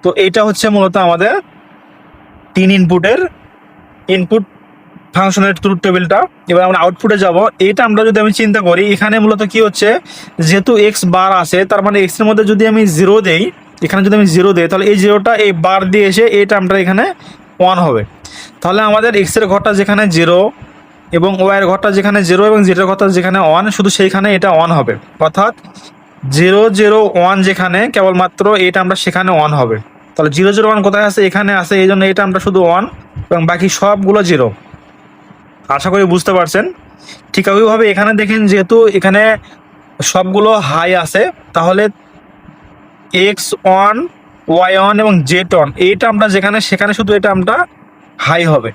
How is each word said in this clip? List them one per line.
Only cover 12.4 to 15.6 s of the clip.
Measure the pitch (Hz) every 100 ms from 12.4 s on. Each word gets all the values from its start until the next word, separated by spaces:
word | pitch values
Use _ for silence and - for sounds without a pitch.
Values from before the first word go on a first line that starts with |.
| 214
যদি | 208 220
আমি | 220 214 151
জিরো | 185 214 185
দেই, | 160 233 - - - 165
এখানে | 190 196
যদি | 214
আমি | 196 165
জিরো | 185 175
দেই, | 165
তাহলে | 190 202
এই | 208
জিরোটা | 202 208 208 226 208
এই | 175